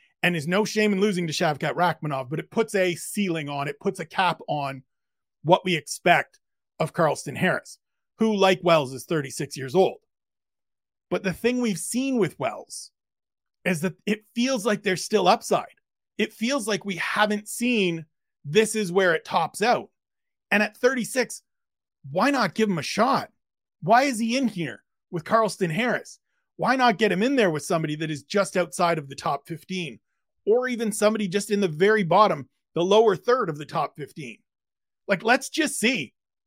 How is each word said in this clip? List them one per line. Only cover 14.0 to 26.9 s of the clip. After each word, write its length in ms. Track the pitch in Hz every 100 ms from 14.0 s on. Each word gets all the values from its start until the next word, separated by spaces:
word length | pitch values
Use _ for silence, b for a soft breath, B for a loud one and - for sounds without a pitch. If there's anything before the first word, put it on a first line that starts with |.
| -
it 180 | 214 -
feels 300 | 233 254 262
like 180 | 214 202
there's 220 | 190 180
still 240 | - 208 180
upside. 380 | 220 - 196 - _ _ _ _ -
It 160 | 214
feels 340 | - 233 277 202
like 200 | 202 202
we 100 | 165
haven't 500 | - - 208 208 208
seen 600 | - 240 233 185 165 160 _ _ _ 143
this 280 | 175 214
is 160 | 220 196
where 240 | 180 185
it 120 | 160 -
tops 340 | 185 165 -
out. 300 | 220 202 - _ _ _ _ _ _
And 120 | 202
at 160 | 208 -
thirty-six, 640 | 254 262 220 262 233 - _ _ _ _ _ _ 135
why 200 | 156 247
not 240 | 277 196
give 160 | - 214
him 80 | 170
a 40 |
shot? 460 | - - 240 240 - _ _ _ _ _
Why 220 | 151 233
is 140 | 285 220
he 200 | 226 254
in 100 | 247
here 360 | 190 147 101 _ _ _
with 160 | 175 -
Carlston 420 | 226 214 - 180
Harris? 500 | 160 247 - - - _ _ _ -
Why 200 | 175 262
not 200 | 247